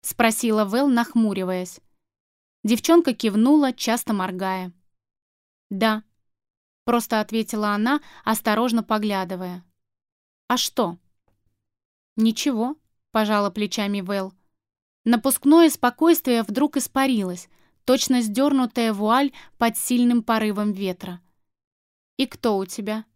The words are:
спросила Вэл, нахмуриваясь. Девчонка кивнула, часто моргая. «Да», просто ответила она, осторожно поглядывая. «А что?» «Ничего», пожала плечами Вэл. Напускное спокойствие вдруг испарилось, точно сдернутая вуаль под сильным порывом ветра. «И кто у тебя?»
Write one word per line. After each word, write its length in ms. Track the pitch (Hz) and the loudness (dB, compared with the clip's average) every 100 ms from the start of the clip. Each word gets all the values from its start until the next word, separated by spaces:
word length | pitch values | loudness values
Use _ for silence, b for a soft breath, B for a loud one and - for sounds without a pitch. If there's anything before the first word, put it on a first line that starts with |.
спросила 640 | - - 226 220 233 214 | -12 0 0 2 0 0
Вэл, 240 | 208 220 285 | 0 2 2
нахмуриваясь. 920 | 240 233 233 220 196 185 185 180 - _ _ _ _ _ _ _ _ | 2 0 0 0 0 -4 -4 -6 -12 _ _ _ _ _ _ _ _
Девчонка 500 | 208 233 - 339 339 | -2 -2 4 4 4
кивнула, 580 | 226 220 208 233 302 277 | 0 -2 2 4 4 2
часто 400 | 254 - 240 - | -2 -4 -4 -2
моргая. 600 | 208 185 185 190 190 185 175 _ _ _ _ _ _ _ _ _ | -4 -4 -4 -6 -6 -8 -12 _ _ _ _ _ _ _ _ _
«Да», 320 | 196 220 214 - _ _ _ _ _ _ _ | -2 0 -2 -8 _ _ _ _ _ _ _
просто 360 | - 240 226 220 | -2 -2 0 -4
ответила 500 | 214 226 220 220 214 | -2 -4 -4 -4 -2
она, 300 | 208 220 294 B B | 0 0 -2 B B
осторожно 580 | - 220 226 214 247 233 | -4 -2 0 0 0 -2
поглядывая. 800 | 220 214 208 196 185 185 185 180 - _ _ _ _ _ _ _ _ | -2 -2 -2 -4 -4 -8 -10 -12 -18 _ _ _ _ _ _ _ _
«А 80 | 247 | -4
что?» 420 | - - 202 175 _ _ _ _ _ _ _ _ _ _ _ - | -2 -2 -4 -4 _ _ _ _ _ _ _ _ _ _ _ 0
«Ничего», 600 | 220 220 294 233 240 302 _ _ _ | 0 0 -2 -2 -4 -6 _ _ _
пожала 380 | 220 214 208 202 | -4 0 0 -2
плечами 500 | 190 208 - 202 202 | -4 -6 -4 -4 -4
Вэл. 320 | 185 202 190 190 _ _ _ _ _ _ - | -4 -6 -6 _ _ _ _ _ _ _ 0
Напускное 640 | 233 269 269 277 320 330 | 0 2 0 6 8 8
спокойствие 720 | - 247 - 320 339 - 233 | 4 -2 2 2 4 2 -2
вдруг 340 | 220 214 285 285 | 0 -2 0 -2
испарилось, 720 | - 269 269 240 190 175 - _ _ _ | -4 -2 0 0 -2 -6 -14 _ _ _
точно 380 | - 262 - 254 | 0 0 2 0
сдернутая 680 | 226 208 285 277 247 247 226 | 0 0 2 2 0 -2 -2
вуаль 380 | 202 214 240 277 B B - | 0 0 2 0 B B -2
под 220 | 233 220 | -2 -2
сильным 460 | - 247 240 240 | -2 2 2 2
порывом 480 | 220 226 214 202 208 | 0 -2 0 -2 -4
ветра. 480 | 190 196 180 185 175 _ _ _ _ _ _ _ _ _ _ | -2 -6 -6 -10 -14 _ _ _ _ _ _ _ _ _ _
«И 100 | 269 | -6
кто 320 | - 240 202 | -4 -2 -2
у 80 | 190 | -4
тебя?» 380 | - 202 214 220 | -8 -8 -8 -10